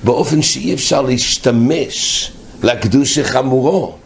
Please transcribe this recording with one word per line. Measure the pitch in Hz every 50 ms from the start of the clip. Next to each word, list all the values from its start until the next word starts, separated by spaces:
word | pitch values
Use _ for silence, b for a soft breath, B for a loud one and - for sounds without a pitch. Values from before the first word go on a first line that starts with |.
| 117
באופן | 113 123 - - 127 156 156
שאי | 147 - - 135 208 254 -
אפשר | - - - - 139
להשתמש | 139 127 127 123 - - - - - 131 117 117 117 127 156 170 139 - - - - - - - - - - - - - - - -
לקדושה | - 120 117 117 110 95 139 143 131 - 151 143
חמורו | - - 131 131 135 127 131 127 147 185 190 113 85 - - -